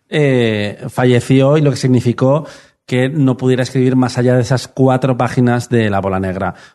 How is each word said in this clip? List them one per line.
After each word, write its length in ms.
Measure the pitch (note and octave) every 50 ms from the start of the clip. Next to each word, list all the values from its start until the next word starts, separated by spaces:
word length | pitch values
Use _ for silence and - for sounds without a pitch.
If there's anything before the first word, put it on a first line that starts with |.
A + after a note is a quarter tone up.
| _ -
eh, 720 | - D#3 D3 C3+ C3 B2 A#2 A2+ G#2+ G#2 G#2 G#2 G#2+ - - B2+
falleció 680 | - - B2+ B2+ B2 A#2+ - - C3 C3+ C3+ C#3 D3 D#3+
y 40 |
lo 80 | D3 C#3+
que 60 | B2 -
significó 680 | - B2+ B2+ A#2 B2 B2 G#2+ - C3 C3 C#3+ D#3+ - - - - - _ _ _ _
que 220 | - B2+ B2+ B2+ C3+
no 280 | D#3 D#3 C3+ C3 A#2+
pudiera 280 | - B2+ B2+ B2+ A#2+ B2+
escribir 320 | - - C3+ B2+ C3 B2+
más 200 | B2+ B2 A#2+ -
allá 200 | B2+ A#2+ B2 B2
de 60 | B2+
esas 260 | A#2 - C3+ B2 - -
cuatro 480 | - - C3 C3 B2+ B2+ - C3 B2
páginas 520 | A#2+ B2 A#2 - C3 B2 B2 A#2+ A#2+ A#2 -
de 220 | B2 A#2 A2 G#2
La 100 | G2 G2
Bola 200 | F#2 G2 F#2 F#2+
Negra. 340 | F#2+ F#2+ F2+ F#2+ G2 F2+ - - - -